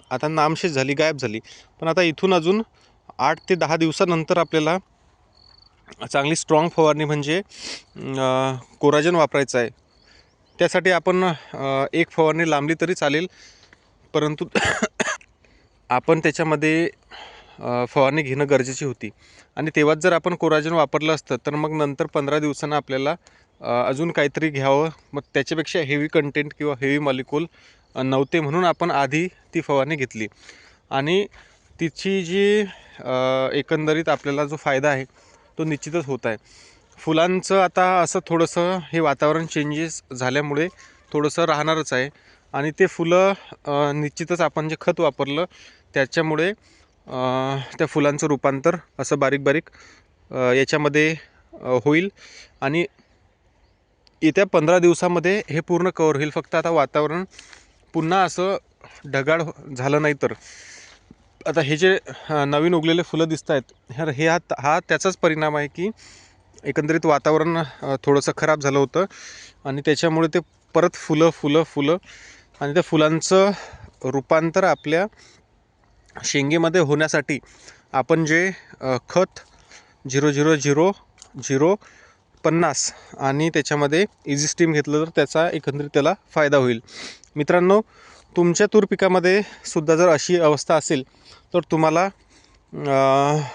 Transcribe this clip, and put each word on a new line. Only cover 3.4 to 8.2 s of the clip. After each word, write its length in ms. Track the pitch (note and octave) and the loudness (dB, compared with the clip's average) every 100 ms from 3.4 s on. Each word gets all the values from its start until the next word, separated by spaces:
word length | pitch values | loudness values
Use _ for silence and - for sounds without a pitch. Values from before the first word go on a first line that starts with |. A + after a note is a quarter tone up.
| - | -2
ते 60 | |
दहा 220 | F#3 D3+ D#3+ | -2 0 0
दिवसानंतर 600 | D#3+ - F#3+ E3 D#3 F3 | 0 0 0 0 0 -2
आपल्याला 400 | D#3+ D#3+ D#3 F#3 - _ _ _ _ _ _ _ _ _ _ - B2+ | 0 0 0 -2 -6 _ _ _ _ _ _ _ _ _ _ -16 -4
चांगली 240 | C#3+ C#3+ D#3+ | -2 0 -4
स्ट्रॉंग 320 | - D#3 E3+ | 2 2 2
फवारणी 360 | - D#3 D3 | 2 2 2
म्हणजे, 340 | D3+ D3+ C#3+ E3+ G3+ - - - _ - | -2 -2 -2 -4 -6 -16 -16 -16 _ -14
अ, 560 | C3 C3+ | -10 -2